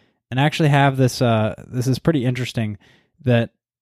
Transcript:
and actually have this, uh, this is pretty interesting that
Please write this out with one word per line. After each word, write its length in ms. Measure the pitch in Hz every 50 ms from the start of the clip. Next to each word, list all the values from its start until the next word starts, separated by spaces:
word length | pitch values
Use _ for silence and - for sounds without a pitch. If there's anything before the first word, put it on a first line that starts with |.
| _ _ _ _ _ -
and 80 | 120 131
actually 300 | 143 151 - - 160 143
have 280 | 147 139 139 139 135 131
this, 240 | 131 120 - -
uh, 340 | 131 117 113 110 107 104 - - - -
this 180 | - 127 123 131
is 120 | 131 -
pretty 260 | - 170 165 139 117
interesting 520 | 127 123 127 120 - - 117 110 104 104 - _ _ _ _ _ _ _ _ 143
that 280 | 127 120 117 113 - _ _ _ _ _ _